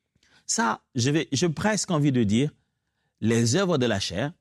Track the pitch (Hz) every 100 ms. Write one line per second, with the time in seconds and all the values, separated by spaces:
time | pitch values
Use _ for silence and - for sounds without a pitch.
0 | _ _ _ _ - - 226 220 _ 131
1 | 120 151 139 135 175 147 208 214 - 160
2 | 147 127 107 110 147 - _ _ _ _
3 | _ - 107 117 117 147 196 160 123 98
4 | - 87 139 -